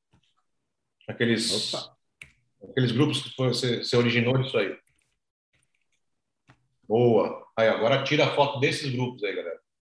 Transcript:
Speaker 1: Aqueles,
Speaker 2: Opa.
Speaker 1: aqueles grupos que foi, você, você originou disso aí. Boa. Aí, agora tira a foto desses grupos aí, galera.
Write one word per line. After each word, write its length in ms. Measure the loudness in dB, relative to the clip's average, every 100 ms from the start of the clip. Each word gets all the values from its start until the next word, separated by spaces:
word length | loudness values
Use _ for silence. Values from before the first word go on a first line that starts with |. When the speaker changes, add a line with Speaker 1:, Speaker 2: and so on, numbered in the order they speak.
| _ _ _ _ _ _ _ _ _ _ -14
Speaker 1:
Aqueles, 640 | -2 0 0 0 -4 -4
Speaker 2:
Opa. 220 | -8 -12 _ _ _ -20 _ _ _ -8
Speaker 1:
aqueles 220 | -2 0
grupos 320 | 2 2 0
que 120 | -6 -4
foi, 120 | -2
você, 300 | 0 -2 -2
você 120 | 0 2
originou 400 | 2 2 2 0
disso 160 | 0 -2
aí. 180 | -2 -6 _ _ _ _ _ _ _ _ _ _ _ _ _ _ _ _ _ _ _ _ -2
Boa. 580 | 4 6 4 2 -4 -8 0
Aí, 120 | 2
agora 340 | 2 2 2
tira 200 | 2 0 2
a 80 |
foto 240 | 2 0 0
desses 300 | -2 -2 -4
grupos 300 | -4 -4 -4
aí, 100 | -8
galera. 240 | -8 -10 -12 _ _ _